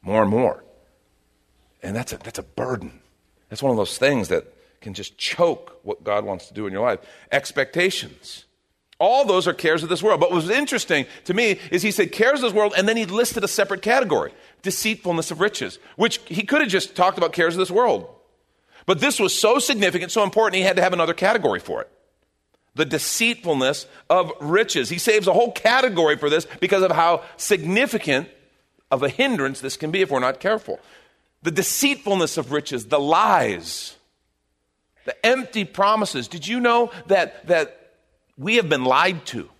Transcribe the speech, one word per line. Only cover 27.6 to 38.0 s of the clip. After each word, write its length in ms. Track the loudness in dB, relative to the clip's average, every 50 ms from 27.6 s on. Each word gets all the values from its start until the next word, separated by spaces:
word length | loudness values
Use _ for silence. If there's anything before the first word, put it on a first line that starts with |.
| 0 0 0 0 0 0 -2 -4 -2 0 0 0 0 -4 -16 _ _ _ _ _ _ _ _ _ _ _
of 100 | -2 0
a 80 | 0 -2
hindrance 500 | 0 0 0 0 2 0 -2 -4 -4 -6
this 160 | -10 -10 -8
can 160 | -8 -8 -4
be 100 | 0 0
if 100 | 0 0
we're 80 | 0 0
not 200 | 0 0 -2 -2
careful. 400 | -2 -2 -2 -2 -4 -8 -12 -12 _ _ -20 -20 _ _ _ _ _ _ _ _
The 100 | _ -4
deceitfulness 880 | -2 -2 -2 -2 -2 0 0 0 0 0 -2 -2 0 0 0 0 -2 -4
of 140 | -6 -2
riches, 340 | -4 -4 -4 -4 -8 -8 -4
the 140 | 0 0 0
lies, 960 | 2 4 4 4 4 4 4 4 2 0 -2 -4 -8 -10 -12 -12 -12 -14 -18 _ _ _ _ _ _ _ _ _ _ _ _ _ _ _ _ _ _ _ _ _ _
the 200 | -12 -10 _ 0
empty 400 | 2 2 2 -2 -6 -6 -6 -6
promises. 640 | -6 0 2 2 2 4 2 0 -2 -4 -6 -8 -8
Did 200 | -10 -12 -8 -6
you 120 | -4 0
know 320 | 0 2 2 2 0 0 -4 -14 -2 0
that, 400 | 2 2 2 0 -4 -16 -2 0
that 440 | 2 2 2 -2 -6 -20 -20 _ _ _